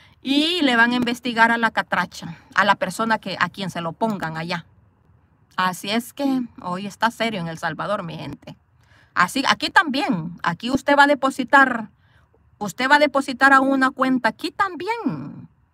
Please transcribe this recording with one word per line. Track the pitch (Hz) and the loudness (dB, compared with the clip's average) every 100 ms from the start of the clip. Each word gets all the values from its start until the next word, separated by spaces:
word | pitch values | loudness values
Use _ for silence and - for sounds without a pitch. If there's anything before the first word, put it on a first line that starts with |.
| _ _ 254 | _ _ 0
y | 277 311 359 | 2 2 2
le | 277 240 | 2 4
van | 233 | 4
a | 247 | 2
investigar | 240 240 254 226 226 | -2 -4 -4 2 2
a | 233 | 2
la | 226 | 0
catracha, | 214 190 190 175 - 170 165 _ - | -2 -2 -2 -4 -8 -16 -18 _ 0
a | 196 | 2
la | |
persona | 196 185 - 226 220 | 2 -2 -4 -2 -2
que, | 202 170 | -4 -4
a | 175 | -4
quien | - 190 | -4 -8
se | 175 | -6
lo | 170 | -8
pongan | 165 220 196 160 160 | -4 -4 -4 -8 -8
allá. | 165 185 - _ _ _ _ _ _ _ _ - | -8 -8 -10 _ _ _ _ _ _ _ _ -4
Así | 185 175 196 | -4 -4 -4
es | 220 233 | -4 -4
que | - 277 262 240 - | -4 -2 -2 -4 -10
hoy | 185 180 202 | -10 -8 -10
está | - 226 | -4 -4
serio | - 226 190 | -2 -4 -4
en | 165 | -8
El | 160 | -6
Salvador, | 170 151 160 208 | -8 -6 -4 -4
mi | 170 156 | -6 -12
gente. | 156 - - 190 _ _ _ _ _ | -12 -14 -16 -20 _ _ _ _ _
Así, | - 180 262 262 | -2 -2 0 0
aquí | 202 320 | 0 4
también, | 427 330 262 381 190 160 170 | 4 4 0 -2 -2 -4 -6
aquí | - 170 233 | -6 -4 -4
usted | 262 - 285 | -4 2 6
va | |
a | 285 | 6
depositar, | 285 269 277 262 277 269 233 214 _ _ _ _ _ _ _ | 4 0 -2 4 6 6 2 -8 _ _ _ _ _ _ _
usted | 202 - 262 | -10 -4 2
va | 294 | 4
a | |
depositar | 294 269 277 247 277 | 4 2 -2 2 6
a | 269 | 6
una | 269 269 262 | 4 2 0
cuenta, | 254 262 262 226 | 0 0 2 0
aquí | - 330 | -4 -10
también. | - 392 349 359 466 359 151 143 - - _ _ | -4 -4 -4 -6 -4 -4 -6 -10 -14 -20 _ _